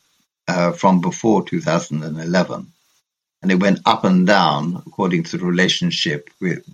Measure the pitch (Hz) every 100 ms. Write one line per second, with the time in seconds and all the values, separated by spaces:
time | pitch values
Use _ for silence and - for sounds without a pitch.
0 | _ _ _ _ - 90 87 85 98 92
1 | 90 - 117 101 90 90 80 82 - 78
2 | 80 78 82 90 - - - _ _ _
3 | _ _ _ _ 95 92 98 98 - 110
4 | 104 92 90 101 82 73 78 90 - -
5 | 95 87 82 87 90 87 92 - 87 82
6 | - 73 - - 92 - -